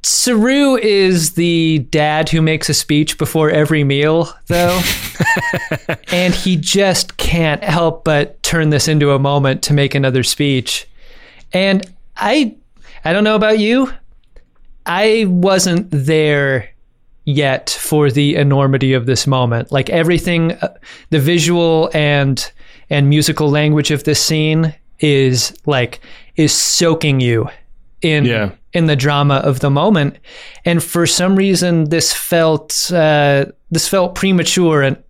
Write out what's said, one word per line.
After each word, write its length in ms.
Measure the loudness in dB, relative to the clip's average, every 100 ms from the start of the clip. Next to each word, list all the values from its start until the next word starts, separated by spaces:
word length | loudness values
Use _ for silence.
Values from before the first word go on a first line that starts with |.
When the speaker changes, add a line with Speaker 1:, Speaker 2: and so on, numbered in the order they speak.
Speaker 1:
Saru 720 | -4 -2 0 0 2 2 2 2
is 580 | 2 2 2 2 -2
the 460 | -2 0 2 2 0 0
dad 400 | -2 0 0 0
who 100 | 0
makes 300 | 0 -2 -2
a 40 |
speech 440 | -4 0 0 0 -4
before 320 | -2 0 2
every 320 | 2 2 2
meal, 480 | 0 0 2 0 -2 -8 -4
though. 320 | 0 2 0
<laughs> 60 | -4 -6 -10 -4 -2 -2 -4 -6 -6 -8 -6 -10 -4
And 220 | 0 0
he 220 | 0 0 -2
just 600 | 0 2 2 0 -4 -4
can't 440 | -2 0 0 -2
help 420 | -2 0 0 -2
but 380 | -2 0 -2 -6
turn 280 | -4 0 2
this 180 | 0 0
into 240 | 2 2
a 60 | 2
moment 440 | 0 0 0 -2
to 80 | 0
make 220 | 0 2
another 280 | 0 0 0
speech. 680 | -2 -2 0 0 -2 -10 -10 -20 -20 -20 -20 -20 -6
And 320 | -2 0 0 -4 -20 -20 -6
I, 400 | 0 0 0 -4 _ -20 -20 -8
I 80 | -2
don't 100 | 0
know 120 | 2 2
about 220 | 2 2
you. 340 | 2 2 0 -6 -16 -20 _ -20 _ _ -20 -16 -6
I 400 | 0 2 2 2
wasn't 580 | 2 2 2 2 -2 -2
there 800 | -4 0 2 2 2 0 -2 -4 -20 -20 _ _ -10
yet 460 | -4 0 0 -2 -4
for 400 | -8 -2 2 2
the 260 | 2 0 2
enormity 560 | 2 2 2 2 2
of 140 | 0 0
this 200 | -2 0
moment. 440 | 0 0 -2 -2
Like, 200 | -4 -2
everything, 640 | 0 0 0 0 -2 -2
uh, 220 | -2 -8 -10 -20 -20 -4
the 100 | 0
visual 680 | 2 0 0 0 2 0 0
and, 560 | 0 0 0 0 -2 -6 -14 -20 -20 -4
and 200 | 0 2
musical 420 | 2 0 0 0
language 400 | 2 2 0 0
of 140 | -2
this 200 | -2 -2
scene 500 | -2 -2 0 0 -2 -6 -20 -4
is, 560 | 0 2 2 0 -4 -6 -4
like, 340 | -2 -2 -8 -20 -20 -10 0
is 160 | 0
soaking 680 | 0 -2 0 0 0 0 0
you 280 | 2 0 -2 -10 -20 -20 -20 -6
in, 220 | -2 0
Speaker 2:
Yeah. 260 | 0 0 -4 -8 -6
Speaker 1:
in 140 | -2 0
the 100 | 0
drama 400 | 0 2 2 2
of 240 | 0 0
the 100 | 0
moment. 460 | 0 2 2 0 -6 -20 -20 -20 -8
And 180 | -2 -2
for 240 | -2 -2 0
some 300 | 0 0 2
reason, 480 | 2 0 0 0 0
this 220 | -2 -2
felt, 800 | -6 -2 0 2 0 -4 -6 -2
uh, 540 | 0 2 2 2 2 -2 -8 -6
this 160 | -4 -2
felt 280 | 0 -2
premature 680 | -2 0 0 0 0 2 2
and 140 | 0 -2